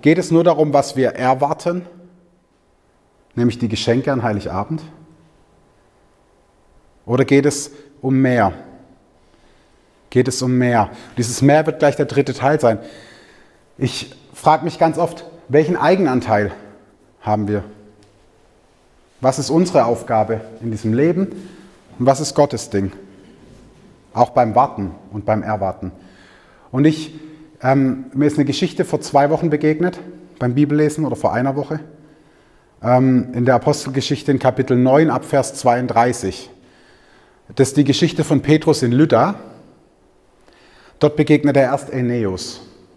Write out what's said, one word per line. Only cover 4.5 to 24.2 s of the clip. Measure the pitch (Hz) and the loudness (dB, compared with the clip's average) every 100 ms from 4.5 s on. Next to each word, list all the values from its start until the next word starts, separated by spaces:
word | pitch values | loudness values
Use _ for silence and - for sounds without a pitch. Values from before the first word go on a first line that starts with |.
| 92 101 156 - - - _ _ _ _ _ _ _ _ _ _ _ _ _ _ _ _ _ _ _ - | -8 -6 -8 -10 -20 -20 _ _ _ _ _ _ _ _ _ _ _ _ _ _ _ _ _ _ _ -4
Oder | 127 | -2
geht | 135 139 143 | 4 4 4
es | 139 - - - _ | -2 -10 -16 -20 _
um | 135 | -2
mehr? | 131 131 123 98 - - - - _ _ _ _ _ _ _ _ _ _ _ _ | 0 2 2 0 -2 -18 -20 -20 _ _ _ _ _ _ _ _ _ _ _ _
Geht | 123 127 | 0 0
es | 123 | 0
um | 131 123 | -2 0
mehr? | 123 120 104 - - - | 2 2 0 -4 -14 -6
Dieses | 117 - | -4 2
Mehr | 139 147 156 | 4 4 2
wird | 160 | 2
gleich | 143 - | 0 2
der | 143 | -2
dritte | 139 139 | 0 -2
Teil | 127 131 147 | 0 0 2
sein. | 123 110 - - - - - _ _ _ _ - | 2 0 -6 -20 -20 -20 -20 _ _ _ _ -6
Ich | 127 - - - _ | -6 -6 -14 -18 _
frage | - 160 156 | -2 2 2
mich | 165 - | 0 0
ganz | 165 151 | 0 0
oft, | 170 - - - - | -4 -6 -18 -20 0
welchen | 139 156 180 | 2 2 0
Eigenanteil | 151 190 165 127 113 107 101 - - - _ _ _ _ | 2 2 2 0 0 0 0 -6 -20 -20 _ _ _ _
haben | - 107 104 | -4 -2 -2
wir? | 104 - - - _ _ _ _ _ _ _ _ _ _ _ _ _ | -4 -6 -20 -20 _ _ _ _ _ _ _ _ _ _ _ _ _
Was | 127 135 | -2 -2
ist | 123 | -2
unsere | 160 180 147 | 0 2 2
Aufgabe | 117 117 - 113 107 113 - - | 0 -2 -2 -2 -2 -4 -8 -12
in | 117 | -8
diesem | 110 110 | -6 -2
Leben | 117 156 175 196 - - - - _ _ - | 0 0 0 -4 -8 -18 -20 -20 _ _ -4
und | 127 | 0
was | 135 | 0
ist | 151 | -2
Gottes | - 143 117 - | 0 0 -2 -6
Ding? | 101 98 - - - - - - - - _ - _ _ | -4 -4 -8 -20 -20 -20 -20 -20 -20 -20 _ -20 _ _
Auch | - | 0